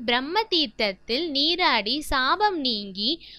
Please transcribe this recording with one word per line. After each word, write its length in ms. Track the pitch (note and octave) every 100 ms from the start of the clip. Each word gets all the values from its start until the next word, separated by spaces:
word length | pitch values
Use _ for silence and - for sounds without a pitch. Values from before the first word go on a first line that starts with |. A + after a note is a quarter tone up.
பிரம்ம 380 | A#3+ A#3+ C4+ G4
தீர்த்தத்தில் 880 | A4 F4 C#4 - G#3+ F#3+ - A#3+ E4+
நீராடி 680 | F3+ D4 F4 E4+ B3 G#3 C#4
சாபம் 600 | D4 C4+ C4 F4 G#4+ F4+
நீங்கி 500 | C4 A3 G3+ F#3+ G#3+ E4 -